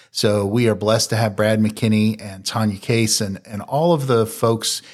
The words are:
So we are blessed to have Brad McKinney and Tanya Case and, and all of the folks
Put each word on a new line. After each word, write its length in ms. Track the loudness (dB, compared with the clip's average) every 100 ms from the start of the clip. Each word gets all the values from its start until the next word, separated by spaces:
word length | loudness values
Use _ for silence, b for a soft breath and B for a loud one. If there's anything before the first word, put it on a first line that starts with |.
| B
So 340 | -2 0 2
we 240 | 0 2 2
are 60 |
blessed 360 | 2 2 2 0
to 60 | 0
have 200 | -2 0
Brad 240 | 0 2
McKinney 600 | 0 0 0 2 2 -2
and 240 | -10 -12
Tanya 340 | -6 -2 -2 -4
Case 420 | -2 0 2 0
and, 200 | -4 -8 -10
and 160 | -12
all 300 | -4 0 2
of 160 | 2 2
the 180 | 2 2
folks 560 | 0 0 0 -2 -6 B